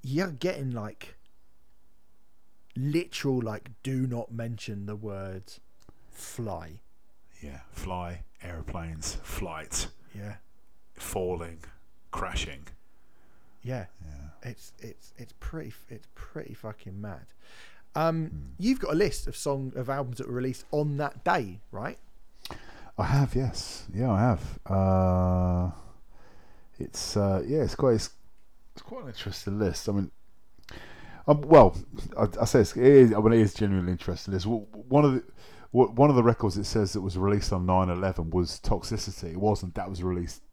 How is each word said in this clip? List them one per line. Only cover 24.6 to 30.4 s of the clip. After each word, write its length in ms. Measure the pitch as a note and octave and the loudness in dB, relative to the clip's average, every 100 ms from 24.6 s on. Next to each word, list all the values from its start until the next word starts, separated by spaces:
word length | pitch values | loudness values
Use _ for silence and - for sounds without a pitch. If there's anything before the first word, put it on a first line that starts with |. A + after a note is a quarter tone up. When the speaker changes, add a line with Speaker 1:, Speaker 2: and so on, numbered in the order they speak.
| - | -2
Speaker 2:
Uh, 1040 | F#2+ F#2+ F#2 F#2 F#2 F#2 F#2 F2+ F2+ F2+ - - - - - - - - - - - | 2 4 6 6 4 4 4 4 2 0 -4 -14 -18 -18 -18 -18 -18 -18 -18 -18 -12
it's, 380 | - - - G#2+ | -10 -8 -2 2
uh, 260 | G2 F#2+ - | 4 2 2
yeah, 120 | D3 | 0
it's 120 | B2 | 0
quite, 200 | - C3+ A2+ | 2 4 4
it's, 140 | - - - - - - - | 0 -10 -18 -18 -18 -18 -18
it's 80 | - | -18
quite 200 | - B3+ | -14 -12
an 60 | D#3+ | -12
interesting 500 | G#2+ - - - G2+ | -10 -10 -8 -4 0
list. 300 | G2+ - - | 0 0 -2
I 40 | |
mean, 180 | G2+ G2 - - - | 0 0 -6 -18 -18